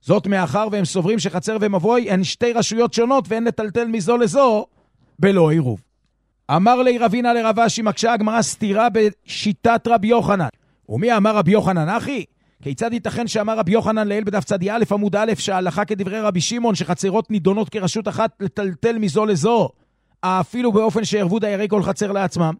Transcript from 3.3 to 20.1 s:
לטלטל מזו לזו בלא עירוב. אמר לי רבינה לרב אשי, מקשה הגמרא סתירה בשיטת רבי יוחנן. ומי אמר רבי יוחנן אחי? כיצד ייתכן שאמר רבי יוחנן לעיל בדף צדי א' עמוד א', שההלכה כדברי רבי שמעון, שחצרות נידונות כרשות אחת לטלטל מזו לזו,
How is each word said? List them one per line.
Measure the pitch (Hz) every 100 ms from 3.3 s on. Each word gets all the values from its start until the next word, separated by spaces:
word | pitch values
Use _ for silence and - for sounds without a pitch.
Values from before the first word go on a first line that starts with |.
| 220
לטלטל | 233 233 214 226
מזו | 233 226 175 240
לזו | 233 208 269 214 - _ _ _ _ _
בלא | 196 196 160
עירוב. | 160 131 104 _ _ _ _ _ _ _
אמר | 147 196 247
לי | 254 247
רבינה | 226 220 240
לרב | 233 226 208
אשי, | 233 190
מקשה | 220 - 226
הגמרא | 233 214 226
סתירה | - - 214 196 233
בשיטת | 208 214 - _ - 208 180 226 226 -
רבי | 233 202
יוחנן. | 233 190 202 143 - _ _ -
ומי | 110 220 226
אמר | 202 214
רבי | 165
יוחנן | 208 190 180 156
אחי? | 180 - 277 - _ _ _
כיצד | - 135 233
ייתכן | 233 226 - 233
שאמר | 226 208 220
רבי | 208
יוחנן | 220 208 220 208
לעיל | 202
בדף | 208 202
צדי | 151 202 180
א' | 226 214
עמוד | 208 208 196
א', | 214 208
שההלכה | - 190 185 165
כדברי | 208 208 190 208
רבי | 214 185
שמעון, | - 240 233
שחצרות | 190 156 180 196 196 -
נידונות | 214 175 202 208
כרשות | 220 185 214 208
אחת | 170 220 _
לטלטל | 196 - 196 175 226 233
מזו | 214 151 220
לזו, | 190 180 233 175 _ _ _ _